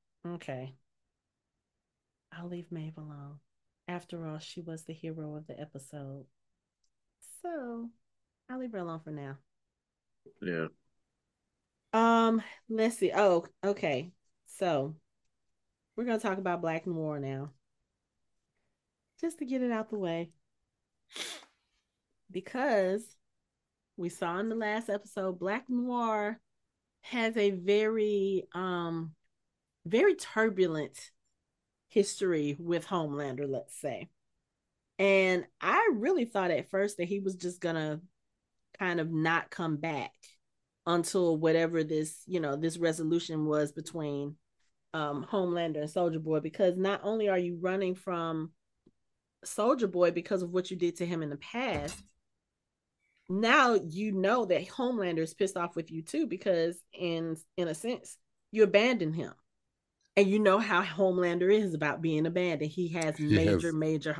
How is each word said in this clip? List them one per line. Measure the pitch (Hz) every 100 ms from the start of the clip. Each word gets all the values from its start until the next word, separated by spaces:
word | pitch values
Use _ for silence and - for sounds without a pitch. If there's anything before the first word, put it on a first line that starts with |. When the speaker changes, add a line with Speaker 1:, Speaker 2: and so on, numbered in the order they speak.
| _ _ 170
Speaker 1:
okay. | 175 - 131 131 135 _ _ _ _ _ _ _ _ _ _ _ _ _ _ _
I'll | 165 175
leave | 175 170
Maeve | 165 156 156
alone. | 151 143 143 147 _ _ _ _ -
After | 175 175 170 160
all, | 156
she | - -
was | 165 160
the | -
hero | 160 165 160 151 151
of | 156
the | -
episode. | 151 139 135 147 139 139 131 _ _ _ _ _ _ _ _ _ - -
So, | 349 320 247 233 233 - _ _ _ _ -
I'll | 254
leave | 254
her | 208
alone | 175 160
for | 160
now. | 151 139 139 _ _ _ _ _ _ _ _ - -
Speaker 2:
Yeah. | 87 85 80 - _ _ _ _ _ _ _ _ _ _ _
Speaker 1:
Um, | 226 226 233 226 226 - - -
let's | 220 226 226
see. | 185
Oh, | - 202 175 170 _
okay. | 196 202 170 131 170 - _ _ -
So, | - 190 147 139 156 _ _ _ _ _ _ _ _ _ -
we're |
gonna | 240 220
talk | 220 190
about | 185 175
Black | 165 160 185
Noir | 165 156 147
now. | 135 135 143 - _ _ _ _ _ _ _ _ _ _ _ _ _ _ _ _
Just | 330 320
to |
get | 262 262
it | 247
out | 220 220
the | 214
way. | 180 165 165 - _ _ _ _ _ _ _ - - 311 - _ _ _ _ _ _ _ -
Because | 180 185 254 277 214 185 202 233 - _ _ _ _ _ _ _ -
we | 175
saw | - 175 180
in | 220
the |
last | 226 214 214 226
episode, | 202 - - 190 180
Black | 185 226 -
Noir | 247 247 240 226 214 208 233 _ _ _ _ _ _
has | - 247 226 226
a | 202
very, | 185 175 208 214 226 214 202 196 190 -
um, | 175 185 175 170 165 165 - _ _ _ _ _ _
very | 170 220 403
turbulent | - - 220 220 190 180 156 151 - - _ _ _ _ _ _ _ _
history | 226 196 - 190 160 147 143
with | 170 170 160
Homelander, | 185 151 143 143 127 143
let's | 131 - -
say. | 143 107 - _ _ _ _ _ _ _ _ -
And | 196 196 185 180 - _
I | 175 311 453
really | 226 262 359
thought | 233 202 180
at | 156 -
first | 190 202 202
that | 170
he | 202
was | 190
just | 185 175 175
gonna | 175 165 156 151 180 _ _ _ _ _ _ -
kind | 185 170
of | 160
not | 160 160 165 160
come | - 165 147
back | 160 147 - - - _ _ _ _ _ -
until | 170 165 196 175 156
whatever | 160 165 165 165
this, | 156 156 156 - -
you | 180
know, | 151 143
this | 165 165
resolution | 165 160 156 170 170 156
was | 151 151 147
between, | 160 156 170 151 143 143 156 _ _ _ _ _
um, | 160 147 143 -
Homelander | 202 180 170 170 151
and | 151
Soulja | 185 175 160
Boy, | 156 156
because | 156 160 185 180
not | 190 202
only | 202 220 208
are | 190
you | 180 175
running | 180 190 185
from | 185 - 170 165 160 160 - _ _ _ _ _ _ _ _
Soulja | - - 220 277 208
Boy | 175 175
because | 175 170 190
of | 175
what | 185 180
you | 185
did | 175 170
to | 175
him | 165
in | 151
the | 143
past, | - 233 254 156 147 - - _ _ _ _ _ _ _ _ _ _ _ -
now | 190 226 285 254
you | 214 165 165 214
know | 190 196 247
that | 202 160 185
Homelander | - 247 240 180 165
is | 160
pissed | - 185 185
off | 175 170
with | 165
you | 160
too, | 160 302 262
because | 185 208 170 170 175 -
in, | - 170 165 165 160 - -
in | 170
a |
sense, | 160 226 247 - - _ _ _
you | 214
abandoned | 202 202 240 233 160 160
him. | 104 - _ _ _ _ _ _ _ -
And | 196
you | 208
know | 208 196
how | 208 180
Homelander | 185 160 190 180 175 175 180
is | 214 202
about | 156 151 151
being | 165 156 165
abandoned. | 180 180 151 151
He | 165 170
has | 170 160 151
Speaker 3:
He | 151 156
has | 160
Speaker 1:
major, | 185 170
major | 156 156 156 156 147